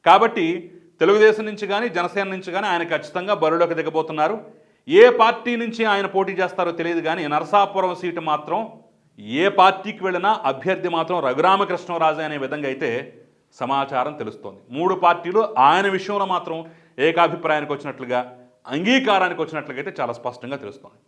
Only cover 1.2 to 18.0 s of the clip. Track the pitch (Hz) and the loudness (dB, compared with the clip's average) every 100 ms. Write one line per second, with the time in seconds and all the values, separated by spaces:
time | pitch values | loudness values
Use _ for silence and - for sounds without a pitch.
1.2 | 214 214 214 202 202 202 240 175 175 202 | 6 4 -6 -8 -4 -4 -2 -4 -4 -4
2.2 | 196 190 185 190 208 175 170 151 - 180 | -6 -8 -6 -4 -2 -2 -2 -4 -4 -8
3.2 | 185 196 160 165 170 160 156 156 156 156 | -4 0 2 2 2 0 -2 -2 -4 -2
4.2 | 156 220 - - _ _ - 170 247 226 | -2 -2 -10 -20 _ _ 4 8 8 8
5.2 | 226 226 240 240 233 226 220 196 196 196 | 4 2 -4 -4 -6 -2 0 0 0 -2
6.2 | 190 185 180 180 175 170 165 170 160 175 | -2 -2 -4 -2 -2 -2 -4 -2 -2 -4
7.2 | 151 151 165 202 196 196 185 175 180 175 | -2 -2 0 0 0 -2 -4 -4 -8 -8
8.2 | 160 151 151 180 220 - _ _ _ - | -4 -4 -4 -6 -6 -16 _ _ _ -20
9.2 | 104 131 190 196 185 190 196 208 185 180 | -8 0 0 6 4 4 -10 -6 -4 -2
10.2 | 196 214 - - 175 180 175 165 160 180 | 0 0 -2 -2 -2 -2 -2 -2 -2 -2
11.2 | 135 131 180 196 196 175 - 170 160 151 | -2 2 2 2 0 -4 -6 0 0 0
12.2 | 151 147 131 151 139 135 131 120 139 - | -6 -6 -6 -6 -6 -4 -4 -4 -8 -20
13.2 | _ _ _ _ 127 139 135 131 139 147 | _ _ _ _ -2 -2 -2 -2 -4 -6
14.2 | 110 - 101 95 _ 131 180 185 175 170 | -12 -12 -18 -18 _ -2 -2 2 2 2
15.2 | 170 202 226 135 139 175 196 190 190 202 | 0 0 0 4 6 6 2 -2 -4 -4
16.2 | 190 180 175 165 165 - _ - 156 165 | -2 -4 -4 -10 -12 -20 _ 0 0 4
17.2 | 170 170 160 151 143 139 147 123 | 2 2 -2 -2 -2 -8 -8 -12